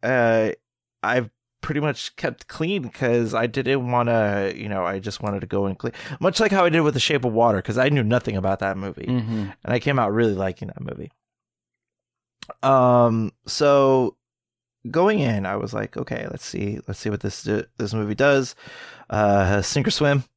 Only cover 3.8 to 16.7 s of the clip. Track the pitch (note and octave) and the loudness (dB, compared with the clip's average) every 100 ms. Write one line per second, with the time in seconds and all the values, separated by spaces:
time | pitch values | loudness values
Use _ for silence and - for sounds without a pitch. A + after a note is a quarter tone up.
3.8 | B2 B2 A#2+ A#2 G#2+ G2+ G2 - G#2+ G2 | 0 0 2 2 2 0 -2 -4 -6 -2
4.8 | F2 G2 G#2 - G#2+ G2+ - G2 G2 F#2+ | -2 -4 -6 -8 -6 -6 -4 -2 -2 -4
5.8 | A2+ - - C#3+ F3+ - A3 G3 F3 E3 | -8 -8 -14 -2 -2 2 2 4 4 4
6.8 | D3+ C#3 - D3 B2 A2+ A#2 G#2 - A2+ | 2 2 0 0 0 4 4 4 0 0
7.8 | C3 C#3+ G#2+ B2 - G2 F#2+ G2 G2 F#2+ | 2 2 2 0 0 -2 -2 -2 -2 -4
8.8 | F#2+ - - B2+ A2 A2 G2+ - - B2 | -8 -8 -4 -2 -2 -4 -6 -8 -4 -2
9.8 | C#3+ C#3 A2 G#2+ A#2 F#2+ F#2+ F2+ G2 - | 0 0 0 2 2 0 -4 -6 -12 -12
10.8 | - - - _ _ _ _ _ _ _ | -12 -12 -14 _ _ _ _ _ _ _
11.8 | _ _ _ _ _ _ - - C3+ C3+ | _ _ _ _ _ _ -20 -4 2 4
12.8 | B2+ B2 A#2+ A2+ A2 _ - - D3 C#3+ | 6 6 6 2 -2 _ -10 0 4 6
13.8 | C3+ C3 B2 - _ _ _ _ _ _ | 6 4 2 -4 _ _ _ _ _ _
14.8 | A#2+ A#2+ G3 G#3+ C3+ G#2+ F#2+ G2+ G#2 G#2+ | -6 0 2 2 2 0 -2 -4 -4 -6
15.8 | G#2+ - - A#2+ - - - - G2+ | -8 -8 -8 -8 -8 -10 -10 -6 -6